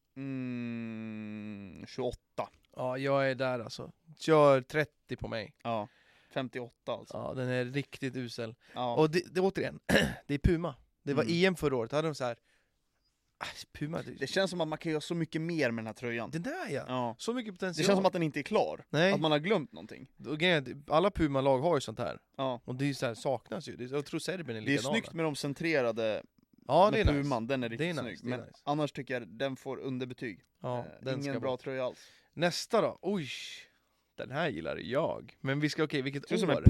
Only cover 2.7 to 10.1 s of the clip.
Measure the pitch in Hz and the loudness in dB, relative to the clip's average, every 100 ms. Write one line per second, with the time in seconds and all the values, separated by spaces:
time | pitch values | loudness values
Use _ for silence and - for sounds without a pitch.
2.7 | - 127 131 139 139 135 127 131 127 113 | -8 -6 -4 0 2 2 0 -2 -2 -6
3.7 | - - - - 151 - 156 147 135 127 | -10 -12 -16 -20 -6 4 8 10 8 4
4.7 | 151 147 _ - 127 113 113 104 - 120 | 0 -2 _ -12 -8 -6 -6 -8 -10 -4
5.7 | 113 104 _ _ _ _ 143 127 131 120 | -2 -4 _ _ _ _ -6 -4 -6 -10
6.7 | _ - 107 110 107 123 127 127 127 123 | _ -6 -6 -6 -8 -6 -2 -2 0 0
7.7 | 139 131 - 135 127 120 117 117 113 _ | -2 -4 -4 -6 -4 -6 -6 -8 -10 _
8.7 | 117 123 120 156 170 - 165 190 - 135 | -4 0 4 4 4 -2 0 0 0 -4
9.7 | - - - - | -4 2 2 2